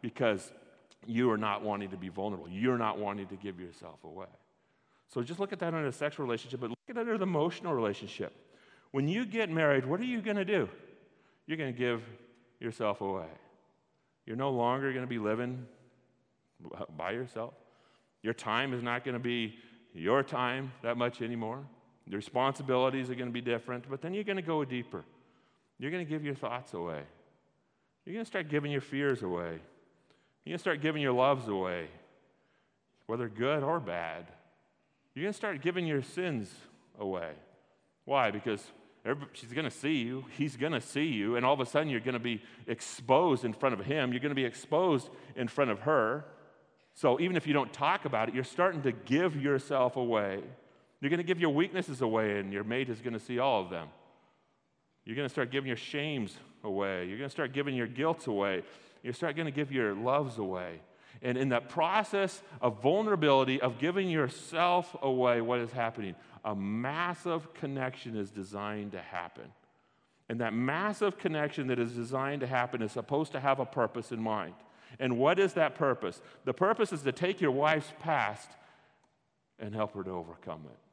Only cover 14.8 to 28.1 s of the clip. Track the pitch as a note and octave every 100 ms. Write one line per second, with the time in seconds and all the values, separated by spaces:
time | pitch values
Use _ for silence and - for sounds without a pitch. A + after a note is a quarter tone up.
14.8 | C#3 C3 B2+ A#2+ G#2+ A2 B2 B2+ A#2+ -
15.8 | _ _ _ _ _ _ _ _ E2 -
16.8 | - D#2 F2+ A2+ B2+ A2 A#2 - - _
17.8 | _ _ _ _ G#2+ A2+ A2 A2+ C3+ B2
18.8 | A#2+ A#2+ B2+ B2 B2 A#2+ A2+ G#2+ - -
19.8 | _ E2+ E2+ C3 C#3 B2+ B2 B2+ C3+ B2+
20.8 | A#2 A#2+ A#2+ A#2+ A#2 A#2+ A2 B2+ C#3 -
21.8 | _ _ - G2 G#2+ B2+ C3+ C3+ C#3 B2+
22.8 | C3 C3 B2+ B2 B2 A#2+ B2 A#2 A2+ B2
23.8 | A#2+ C3+ E3 G3 G#3 G3 E3 D#3 C#3 B2+
24.8 | A#2 F#2 D2+ - _ _ _ _ _ _
25.8 | C3+ F3+ D#3+ D#3 D3 C3+ A#2+ A#2+ B2 F#2
26.8 | E2+ D#2 C#2+ - _ _ _ _ _ _
27.8 | _ _ -